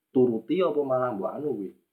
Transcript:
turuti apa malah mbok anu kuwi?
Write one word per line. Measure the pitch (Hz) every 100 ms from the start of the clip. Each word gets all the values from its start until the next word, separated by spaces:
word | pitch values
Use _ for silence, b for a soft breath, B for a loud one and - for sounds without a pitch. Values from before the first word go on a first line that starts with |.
| _ 131
turuti | 123 110 - 175
apa | 175 147
malah | 135 127 127
mbok | 101 92
anu | 113 147
kuwi? | 110 92 - _